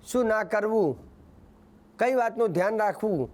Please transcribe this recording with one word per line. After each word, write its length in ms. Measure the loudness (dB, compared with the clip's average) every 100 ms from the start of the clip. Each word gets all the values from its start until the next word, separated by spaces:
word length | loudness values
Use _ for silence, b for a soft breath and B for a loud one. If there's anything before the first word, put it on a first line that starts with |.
શું 220 | -4 -2 0
ના 180 | 0
કરવું, 540 | 0 -2 0 2 0 -2 -12 -20 -20 -20 -20 -20 -20 -20 -20 -2
કઈ 140 | 0
વાતનું 340 | 2 0 0 0
ધ્યાન 320 | 2 0 0
રાખવું 500 | -2 -2 -2 -2 -4